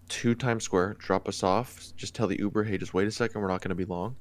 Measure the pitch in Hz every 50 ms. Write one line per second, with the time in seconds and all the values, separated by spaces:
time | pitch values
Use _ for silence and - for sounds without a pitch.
0 | - - - - - 120 120 120 - 123 117 110 - - - 92 90 101 107 -
1 | - - 95 95 - 101 98 - - 92 92 107 127 - - - - - - -
2 | - - - - 113 90 95 - 101 104 92 107 104 110 98 90 95 - - 92
3 | 101 107 107 - 120 113 - 110 101 95 92 92 - 98 92 87 92 90 90 87
4 | 90 113 127 -